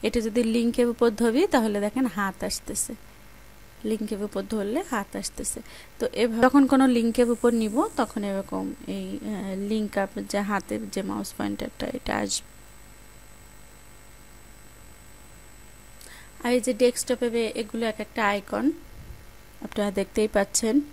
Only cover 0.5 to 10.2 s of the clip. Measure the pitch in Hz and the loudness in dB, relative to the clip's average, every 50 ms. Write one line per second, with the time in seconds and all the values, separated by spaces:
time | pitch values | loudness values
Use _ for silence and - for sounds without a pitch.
0.5 | 220 233 226 233 233 - 240 240 226 - 240 233 214 208 233 233 220 262 359 403 | 2 2 2 2 2 2 2 2 4 2 2 2 4 2 0 2 4 4 2 4
1.5 | - 269 220 220 208 208 202 208 - 254 262 240 - 208 202 190 180 - - 190 | 4 2 2 2 0 0 -2 -2 0 0 -2 0 0 -2 -2 -2 -2 -4 -6 -6
2.5 | - - - - 208 - - - 233 - - - - - - - - - - - | -6 -6 -8 -8 -6 -6 -6 -6 -8 -14 -14 -20 -20 -20 -20 -20 -20 -20 -20 -20
3.5 | - - - - - - - 220 220 214 214 208 220 190 202 208 - 196 196 196 | -20 -20 -20 -20 -20 -8 -4 -2 -2 -2 -2 -6 -4 -6 -6 -4 -4 -6 -4 -4
4.5 | 220 220 196 202 226 311 381 - - 214 175 - - - 196 - - - - - | -4 -4 -2 -2 -2 -2 -2 -2 -4 -4 -4 -4 -8 -8 -8 -8 -10 -8 -8 -8
5.5 | - - - - - - - - - - 233 - - - 220 247 226 226 240 254 | -8 -8 -12 -16 -18 -20 -20 -20 -8 -4 -4 -2 0 0 0 0 2 4 4 8
6.5 | 254 285 277 254 277 269 269 262 247 233 226 233 226 - 247 233 240 226 - 240 | 8 8 8 8 8 6 6 6 6 4 4 2 4 4 4 4 4 4 4 4
7.5 | 233 233 220 214 208 254 370 440 - - 240 - - 220 202 202 196 196 196 - | 4 4 0 2 2 2 0 0 2 -2 -2 -2 -2 -4 -4 -2 -2 -4 -4 -4
8.5 | - 190 190 190 - - - - 190 196 190 185 196 - - 208 214 - 208 190 | -6 -6 -4 -6 -8 -10 -8 -8 -8 -6 -6 -8 -8 -8 -6 -6 -6 -6 -6 -6
9.5 | 190 190 202 202 220 220 214 202 - 202 196 196 - 208 | -6 -4 -4 -2 -2 -2 -2 -2 -2 -2 -4 -2 -4 -8